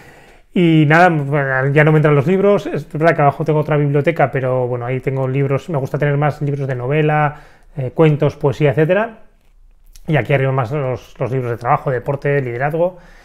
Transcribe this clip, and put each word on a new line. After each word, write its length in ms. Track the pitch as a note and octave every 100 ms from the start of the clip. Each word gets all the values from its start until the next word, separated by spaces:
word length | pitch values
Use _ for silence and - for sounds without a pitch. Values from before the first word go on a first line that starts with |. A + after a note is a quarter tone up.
| - - - - _
Y 360 | - E3+ D#3+ D3
nada, 220 | D#3+ F3+
bueno, 580 | D#3 C#3 D3 C3+ C3 C3+
ya 160 | D3
no 80 | D3+
me 60 | D#3
entran 180 | D3+ C#3+
los 100 | C3+
libros. 400 | F#3+ G3 G3+ -
Es 240 | G#3 -
verdad 240 | D3 D#3+
que 60 | D#3+
abajo 220 | C#3+ -
tengo 160 | D#3+ D3+
otra 160 | D3+ D3+
biblioteca, 540 | C#3+ C#3+ D3+ D#3+ C3+
pero 340 | C3+ B2+ B2+ B2
bueno, 200 | B2 A#2+
ahí 120 | C3
tengo 300 | C#3 C3+ C3
libros. 400 | C3+ C#3 C#3 -
Me 80 | D3
gusta 220 | C3+ C#3
tener 180 | D3 C#3+
más 240 | D3 -
libros 260 | C#3+ C#3+ C3+
de 80 |
novela, 600 | B2 B2 D3+ D3+ D3+ D3 D3 - - - -
eh, 160 | B2+
cuentos, 400 | - D#3+ C#3+ D3
poesía, 360 | - C#3+ B2 D3
etcétera. 480 | C3 D#3 F#3+ A3+ - - _ _ _ - _ - - -
Y 80 | D3
aquí 160 | G#2+
arriba 180 | C#3 C3+
más 220 | C3+ A2
los, 420 | D3 C3 A#2+ - -
los 100 | A#2+
libros 200 | C3 A#2+
de 80 | A2+
trabajo, 320 | A#2+ D3 D3
deporte, 500 | A#2+ C#3+ C#3 C#3+ C#3+
liderazgo. 560 | B2 A#2+ C#3+ D#3+ F3 F3+ - -